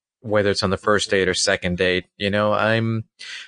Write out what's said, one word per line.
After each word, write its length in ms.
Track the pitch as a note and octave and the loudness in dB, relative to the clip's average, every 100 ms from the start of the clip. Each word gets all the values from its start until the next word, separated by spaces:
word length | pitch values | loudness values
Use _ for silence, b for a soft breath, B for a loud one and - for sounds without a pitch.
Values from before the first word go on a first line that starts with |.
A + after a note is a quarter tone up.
| _ _ | _ _
whether 280 | A2 G#2 G2+ | -2 0 2
it's 140 | G2 | 0
on 80 | G2 | 0
the 60 | F#2+ | 0
first 320 | - G2+ - | 2 0 2
date 180 | G2+ F#2 | 2 2
or 40 | |
second 440 | F2+ - G2 F#2 F2 | 0 0 0 -2 0
date. 280 | F#2 F2+ - _ | 0 0 -4 _
You 120 | G2+ | -2
know, 200 | G#2 G#2 | 0 0
I'm, 520 | G#2 G#2+ A2+ A2+ A2+ A2 _ B B | 2 2 2 0 -4 -6 _ B B